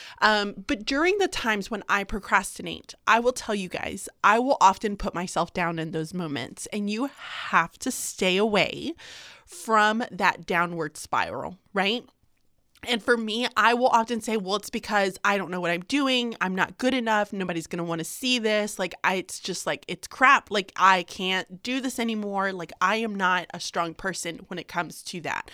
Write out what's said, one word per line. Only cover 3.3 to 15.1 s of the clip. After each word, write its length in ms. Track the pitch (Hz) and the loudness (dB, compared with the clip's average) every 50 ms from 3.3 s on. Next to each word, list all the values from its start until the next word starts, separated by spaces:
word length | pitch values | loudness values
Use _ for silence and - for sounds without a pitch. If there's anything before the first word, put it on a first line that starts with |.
| 247 | 0
tell 220 | - - - 214 | -2 -2 -4 -4
you 140 | 208 185 175 | -4 -4 -6
guys, 400 | - - - - - 196 - - - _ - | -6 -6 -6 -6 -8 -8 -10 -12 -4 _ 4
I 160 | 190 214 233 | 6 6 6
will 160 | 247 262 277 - | 4 4 4 6
often 360 | 170 196 190 - - 208 202 | 6 6 6 6 0 -4 -4
put 180 | - - - - | -4 -4 -4 -4
myself 380 | 170 180 180 - 165 170 - - | -4 -4 -2 -2 -2 -2 0 0
down 260 | 190 175 170 170 160 | -2 -2 0 -2 -2
in 140 | 160 165 - | -4 -4 -4
those 200 | 160 160 160 - | -4 -4 -4 -4
moments, 540 | 180 175 156 139 - 123 - - - - - - | -6 -4 -4 -4 -4 -6 -6 -8 -12 -10 -8 -6
and 180 | 214 202 202 | -4 -4 -2
you 200 | 214 220 262 277 - - - - - - - - | -2 -2 -2 -4 -6 -8 -14 -12 -10 -10 -4 2
have 280 | - 180 165 170 - - | 2 2 2 2 -2 -8
to 120 | - 165 - | -6 -4 -4
stay 440 | - - - - - 202 185 180 | -4 -6 -8 -4 0 2 2 4
away 580 | 190 214 226 208 190 160 - - - - 277 339 - - - - - - - - - _ | 4 4 4 4 4 2 2 0 -6 -8 -8 -8 -10 -12 -18 -18 -18 -18 -20 -20 -20 _
from 560 | - - - - 226 220 214 208 214 214 226 240 - | -20 -18 -10 -2 2 4 6 6 4 4 2 -2 -6
that 340 | - 180 202 - - - 170 | -4 0 2 2 2 0 -2
downward 520 | - 185 170 175 170 175 165 156 151 - | 0 2 2 2 2 0 -2 -4 -4 -6
spiral, 640 | - - - - 117 90 82 90 - - 156 180 - _ _ - | -10 -6 -2 0 0 0 0 -2 -6 -6 -8 -10 -12 _ _ -2
right? 320 | 196 185 196 226 240 - - _ _ _ _ _ _ _ _ _ _ _ _ _ _ - | 0 0 0 0 -2 -4 -10 _ _ _ _ _ _ _ _ _ _ _ _ _ _ -4
And 160 | 247 247 220 | -2 -2 0
for 160 | - 277 240 | 2 2 2
me, 300 | 233 226 214 208 233 247 233 - | 2 2 -2 -2 -2 -4 -2 2
I 180 | 214 208 226 240 | 2 4 4 4
will 120 | 240 247 | 4 4
often 340 | 254 233 233 226 226 240 220 | 4 4 4 2 2 -2 -4
say, 160 | - - 220 | -2 -2 -2
"Well, 200 | 220 185 185 202 | -2 0 0 -2
it's 120 | 202 - - | -2 -2 -4
because 480 | - 226 - - 214 208 196 190 | -6 -6 -4 0 2 2 2 2